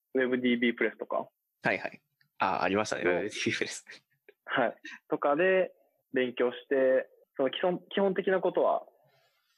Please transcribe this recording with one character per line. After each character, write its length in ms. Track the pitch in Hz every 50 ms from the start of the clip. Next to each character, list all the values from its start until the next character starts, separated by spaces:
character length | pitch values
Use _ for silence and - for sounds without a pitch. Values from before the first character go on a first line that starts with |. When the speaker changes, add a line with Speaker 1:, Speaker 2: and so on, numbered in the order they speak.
| _ _ -
Speaker 1:
ウ 60 | 131
ェ 80 | 131
ブ 120 | 123 127 127
デ 100 | 127 123
ィ 40 | 120
ー 40 | 120
ビ 140 | 123 120 117
ー 40 |
プ 60 | - 117
レ 80 | 107
ス 60 | -
と 80 | - -
か。 220 | - - - - - _ _ _ _ _ _ -
Speaker 2:
は 100 | 127 101
い 40 |
は 100 | 90 -
い。 140 | - - - _ _ _ _ _ _ _ -
あ、 240 | - 95 92 - -
あ 40 |
り 80 | 92 95
ま 100 | 104 107
し 40 | -
た 80 | -
ね。 60 | - -
Speaker 1:
そ 60 | 90
う。 40 | 90
Speaker 2:
ウ 20 |
ェ 60 | 87 92
ブ 60 | 107
デ 0 |
ィ 20 |
ー 140 | - - -
ビ 60 | 117
ー 60 | -
プ 60 | - 139
レ 40 | -
ス。 160 | - - - - - - _ _ _ _ _ - - _ -
Speaker 1:
は 200 | - - 139 120
い。 80 | 110 - - - - - - _ -
と 80 | -
か 180 | - - 147 143
で 360 | 151 180 190 190 185 180 - - _ _ _ _ _ _ _ -
勉 200 | 131 127 123 120
強 180 | - 123 123
し 160 | 123 - -
て、 400 | - 143 135 131 131 131 127 - - _ _ _ _ _
そ 60 | - 139
の 60 | 131
基 100 | - -
本、 180 | - 180 180 170 - - -
基 60 | 202
本 140 | 196 196 185
的 160 | 196 185 202
な 100 | 190 180
こ 100 | 185 180
と 120 | 175 170 135
は、 200 | 98 78 - - - _ _ _ _ _ _ _ _ _ _ _ _ _